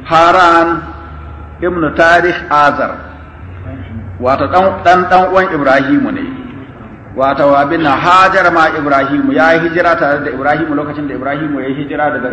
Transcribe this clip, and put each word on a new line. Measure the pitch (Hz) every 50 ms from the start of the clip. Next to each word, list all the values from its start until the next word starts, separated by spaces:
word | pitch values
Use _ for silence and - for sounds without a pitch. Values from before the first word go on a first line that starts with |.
| -
Haran | - 165 160 170 175 175 185 180 170 170 170 165 170 170 160 151 - - - - - - - - - - - - - - - 170
ibnu | 180 180 175 160 147 -
Tarih | 175 170 165 170 175 170 180 165 - - -
Azar. | 147 147 147 143 131 127 123 104 - - - - - - - - - - - - - - - 131 131 131 - - - - - - - -
Wato, | 123 123 135 - 147 -
dan, | - 180 190 196 - - -
dan, | 175 180 180 175
dan | - 185 185 185 185
uwan | 185 190 185 180 165
Ibrahimu | 151 139 135 131 139 139 135 143 143 127 113
ne. | - - 131 - - - - - - - - - - - - - - - - - -
Wato, | 123 135 135 139 170 151 143
abin | 139 139 147 143 165 165 160
nan, | 143 135 131
Hajar | 139 175 180 185 190 185 185 190 180 175 170
ma | 165 160 160
Ibrahimu, | 151 156 143 143 139 135 139 - 147 143 135 135 135
ya | 151 156 165 165 165
yi | 165
hijira | 170 160 175 170 170 165 165
tare | 165 139 147 151 143
da | -
Ibrahimu | - 131 131 143 151 156 165 160 147
lokacin | 143 147 147 147 147 147
da | 139 127
Ibrahimu | 123 127 135 143 147 156 147 143 135
ya | 127
yi | 135 135 147 147
hijira | 135 160 147 151 147
daga | 143 131 - 127